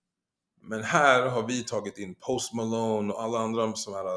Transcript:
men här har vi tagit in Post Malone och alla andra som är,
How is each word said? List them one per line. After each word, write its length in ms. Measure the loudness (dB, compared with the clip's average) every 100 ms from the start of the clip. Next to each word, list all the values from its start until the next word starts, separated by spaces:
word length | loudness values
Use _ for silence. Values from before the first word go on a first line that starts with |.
| _ _ _ _ _ _
men 220 | -8 -6
här 440 | 0 4 6 6 4
har 140 | 0 -2
vi 160 | -4
tagit 340 | -4 -4 -4 -8
in 180 | -10 -8
Post 380 | -4 -4 -4
Malone 600 | -4 -2 0 0 0 0
och 80 | -2
alla 160 | -2 -2
andra 340 | 0 0 -2
som 200 | -2 -6
är, 120 | -6 -4